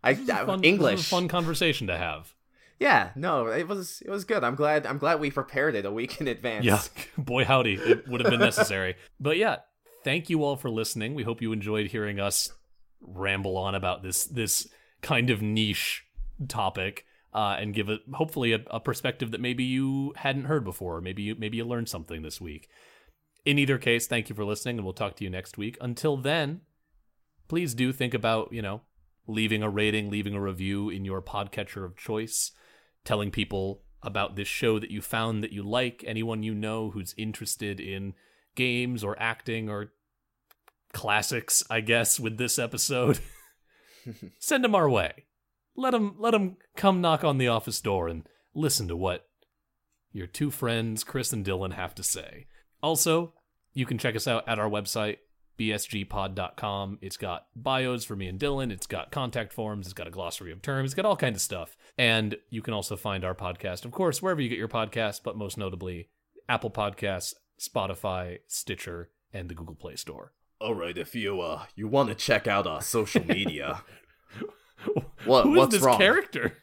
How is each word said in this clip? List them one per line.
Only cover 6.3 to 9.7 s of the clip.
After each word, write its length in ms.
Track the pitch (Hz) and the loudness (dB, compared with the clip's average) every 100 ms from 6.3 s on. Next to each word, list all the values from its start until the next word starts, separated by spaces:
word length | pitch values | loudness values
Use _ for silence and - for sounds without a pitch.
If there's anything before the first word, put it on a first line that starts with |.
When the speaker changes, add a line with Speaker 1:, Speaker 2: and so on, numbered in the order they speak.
| 117 123 110 | -2 -2 2
Speaker 2:
Yeah, 160 | 117 104 - - | 4 4 2 -10
<laughs> 180 | - - | -10 -6
boy 260 | 139 123 | 0 2
howdy, 300 | 127 135 120 | 6 6 6
it 320 | 95 - - - | 2 4 4 4
would 120 | 123 | 2
have 100 | 117 | 4
been 80 | 117 | 6
necessary. 560 | 120 107 107 98 92 90 - | 4 4 2 2 -2 -4 -12
Speaker 1:
<laughs> 120 | _ | _
Speaker 2:
But 180 | 139 165 | 0 2
yeah, 180 | 214 135 - | 2 0 -6